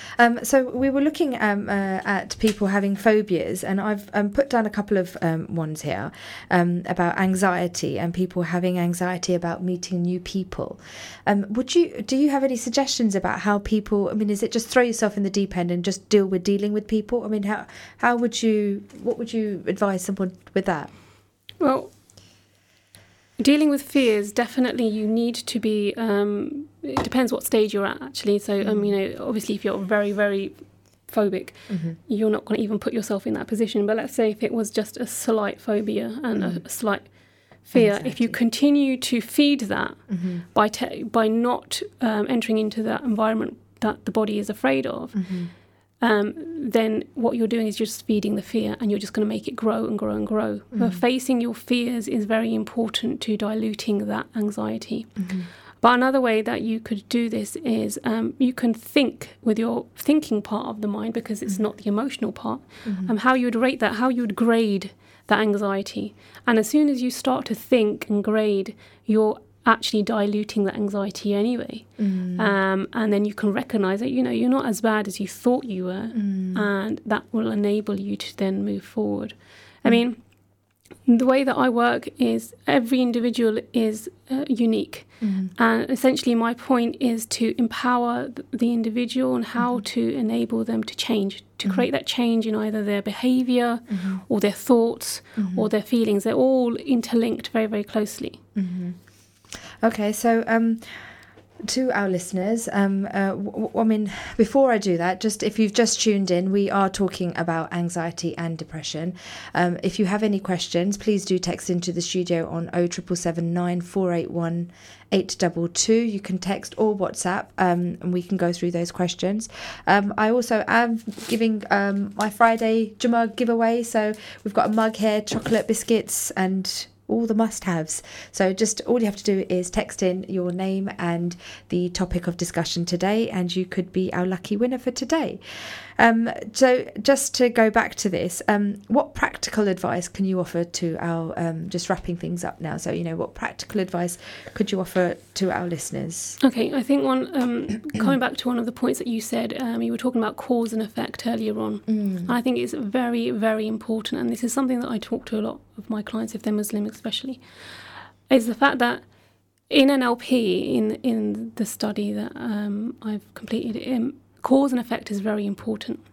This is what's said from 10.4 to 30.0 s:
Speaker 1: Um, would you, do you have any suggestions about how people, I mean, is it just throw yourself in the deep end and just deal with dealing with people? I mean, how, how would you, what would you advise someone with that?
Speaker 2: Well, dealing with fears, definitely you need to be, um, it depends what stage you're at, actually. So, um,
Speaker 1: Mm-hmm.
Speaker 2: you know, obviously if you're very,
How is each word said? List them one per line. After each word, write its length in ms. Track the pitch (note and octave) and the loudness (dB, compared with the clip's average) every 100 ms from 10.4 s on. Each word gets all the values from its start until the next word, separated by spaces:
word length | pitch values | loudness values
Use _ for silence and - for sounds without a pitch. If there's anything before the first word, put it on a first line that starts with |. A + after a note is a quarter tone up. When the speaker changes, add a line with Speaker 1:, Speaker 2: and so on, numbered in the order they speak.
| F3+ - - - - - - - - | -6 -8 -8 -10 -16 -18 -16 -6 0
Speaker 1:
Um, 180 | G3+ G3 | 0 0
would 280 | G#3+ C4 F4 | -2 2 4
you, 260 | E4+ - | 4 0
do 140 | G#3 C4 | -2 2
you 120 | D4 | 4
have 120 | C#4 | 4
any 140 | C4+ B3 | 2 0
suggestions 580 | A#3+ C#4 C4+ - A3+ | 0 0 0 2 2
about 240 | F#3+ F#3 - | 2 -2 -2
how 200 | G#3 G3+ | 0 0
people, 480 | G3+ G#3+ G#3 G#3 G3 | 2 0 2 0 0
I 40 | |
mean, 160 | G#3+ G#3 | 0 0
is 120 | G3+ | 0
it 80 | A3 | 0
just 160 | A#3 A3+ | -2 2
throw 140 | C4 | 4
yourself 340 | B3 A3+ G#3 G#3 | 4 2 0 0
in 60 | |
the 80 | G3 | 0
deep 260 | G3+ G3 F#3 | 0 0 0
end 140 | F3 | 0
and 140 | F3 | 0
just 240 | F3+ F#3+ - | -2 -4 4
deal 180 | G#3+ F#3+ | 4 6
with 160 | F#3+ | 0
dealing 300 | F3+ G3+ G#3 | 2 0 0
with 160 | G#3 G#3 | -2 0
people? 340 | A3 G#3 A#3+ | -2 0 -4
I 40 | G#3 | -2
mean, 160 | G#3+ | -2
how, 220 | G3+ G#3 - - - - | -2 -4 -6 -16 -18 0
how 180 | A#3+ A#3+ | 2 4
would 260 | A#3+ A3+ | 0 2
you, 400 | A3+ G#3+ G#3 G3+ - - | 2 2 2 -4 -8 -8
what 120 | G3+ A#3 | -4 -4
would 160 | A3+ | -4
you 300 | A3+ G#3+ F#3 - | -2 -2 -4 -4
advise 340 | G3 G3+ F#3 | 0 0 0
someone 280 | F#3 G3 F#3 - - | -4 -2 -4 -6 -4
with 100 | F#3+ F#3 | -2 0
that? 240 | D#3+ - - - _ _ _ _ - | -2 -6 -16 -20 _ _ _ _ 0
Speaker 2:
Well, 300 | D4+ C4 - - _ - - _ _ _ _ _ _ - _ _ _ - | 2 2 -2 -18 _ -20 -20 _ _ _ _ _ _ -20 _ _ _ 2
dealing 300 | A#3 D4 D4+ | 4 6 6
with 120 | C#4+ | 2
fears, 500 | C#4+ C#4 B3 G#3 G#3 | 0 4 4 4 0
definitely 540 | G#3 A#3 - B3 A#3+ A3+ | -2 -2 0 0 2 0
you 200 | G#3+ G#3+ | 0 0
need 280 | A3+ A#3 | 2 0
to 240 | A#3 - A3 | -2 -4 -2
be, 360 | G#3+ G#3+ G3+ - | 0 0 0 0
um, 680 | A3+ G3+ G3+ G3+ - D4 D4+ - | 0 2 2 0 -4 -6 -12 -12
it 200 | C#4+ - | -6 -4
depends 300 | - B3+ B3 | 0 2 2
what 100 | - | 0
stage 280 | - A3 G#3+ | 0 2 2
you're 140 | G3+ G3 | 2 -2
at, 140 | - | -4
actually. 360 | C4+ - G#3 G3+ | -10 -4 0 0
So, 220 | G3+ G3+ | 2 0
um, 60 | G3 | 2
Speaker 1:
Mm-hmm. 180 | G#3 | 2
Speaker 2:
you 120 | G3+ G3+ F#3+ - | 2 0 -2 -4
know, 100 | - | -4
obviously 280 | A3 G#3+ | -4 -2
if 100 | G3+ | -2
you're 140 | G3+ G3 | -2 -2
very, 340 | F#3+ G#3 | 0 0